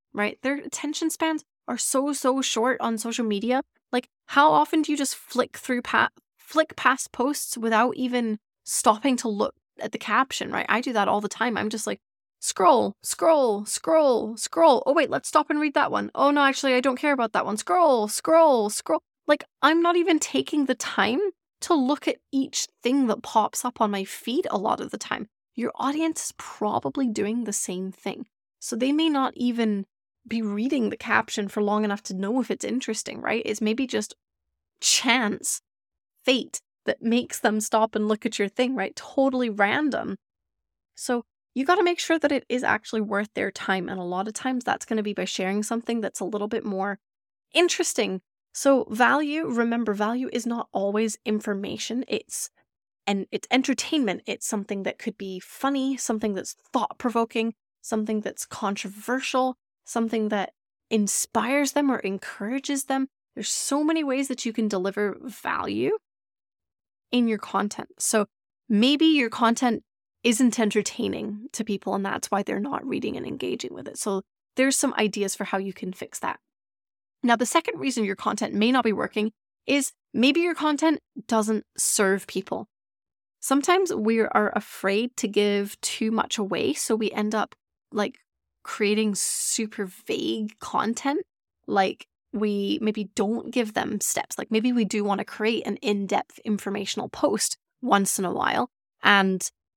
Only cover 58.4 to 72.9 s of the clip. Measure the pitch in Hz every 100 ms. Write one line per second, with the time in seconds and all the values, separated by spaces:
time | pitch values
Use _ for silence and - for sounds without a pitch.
58.4 | - - 196 202 190 202 214 262 - 262
59.4 | 254 254 _ _ - 233 226 233 214 214
60.4 | 185 - _ _ _ 220 202 - - 226
61.4 | 226 285 277 294 285 240 190 196 - -
62.4 | 208 269 269 277 - 269 269 _ _ -
63.4 | 208 - - 285 302 320 285 262 277 247
64.4 | 233 220 214 196 190 202 208 - - 208
65.4 | - - - 208 262 427 - _ _ _
66.4 | _ _ _ _ _ _ _ 247 233 214
67.4 | - 196 208 - - - - 220 208 _
68.4 | _ _ - 208 247 285 320 302 226 -
69.4 | 233 233 247 226 - _ _ _ - 214
70.4 | 247 226 214 208 202 - 202 - 208 208
71.4 | 240 - 220 196 190 196 196 - - 196
72.4 | 202 196 269 - 269